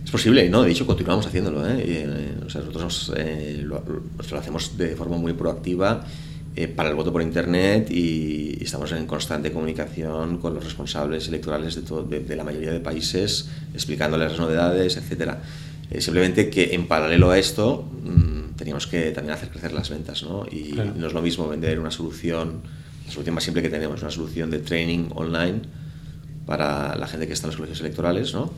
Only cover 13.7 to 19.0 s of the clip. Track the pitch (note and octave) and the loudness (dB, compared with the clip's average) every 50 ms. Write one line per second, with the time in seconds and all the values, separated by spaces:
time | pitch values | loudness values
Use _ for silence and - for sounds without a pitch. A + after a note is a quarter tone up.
13.7 | - - - - D#2 D2 D2+ D2+ D#2 D#2+ D#2+ D#2 D#2+ E2 E2 D#2+ D#2+ E2 F2 F2 | -6 -6 -4 -4 0 0 2 2 4 2 2 2 0 0 0 2 4 4 4 4
14.7 | F2+ F#2 F#2 F2+ - - - - F2 E2+ E2 D#2+ - - - - - - - - | 4 4 4 2 2 -2 -4 -6 -4 -2 -2 -2 -2 -6 -8 -10 -12 -12 -12 -12
15.7 | - - - - - C#2+ - - E2 F2+ F#2 F#2 F2+ G2+ G2+ E2+ - F#2+ F2+ - | -12 -12 -10 -6 -4 -2 0 2 4 6 6 6 6 6 4 6 6 4 4 4
16.7 | - F2+ E2+ - D#2+ D#2 D#2 D#2 E2 E2+ F2+ F2+ F2+ F#2+ F#2 - - - G#2 A#2 | 4 0 2 4 4 4 4 6 8 8 10 10 10 8 6 4 2 4 4 4
17.7 | D3 - - - - - - F2+ F2 E2+ E2 E2 D#2 D#2 D#2 D2+ D#2 - D#2 D2+ | 4 2 -2 -8 -8 -8 -6 6 8 8 8 8 4 -2 -4 -6 -8 -8 -6 -6
18.7 | D2 C#2+ D2+ - - F2 | -4 -4 -4 -2 0 0